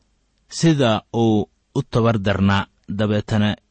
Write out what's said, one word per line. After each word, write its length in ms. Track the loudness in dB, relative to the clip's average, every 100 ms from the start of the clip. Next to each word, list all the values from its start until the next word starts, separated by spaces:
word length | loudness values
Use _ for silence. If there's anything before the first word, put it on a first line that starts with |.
| _ _ _ _ _
sida 520 | -2 0 2 2 0 -4
uu 340 | 0 2 2 -2 _ _
u 80 | -8
tabar 360 | -4 0 0 0
darnaa. 480 | -2 0 2 0 -2 _ -10
Dabeetana 680 | -4 -2 -2 -2 -2 -2 -4 _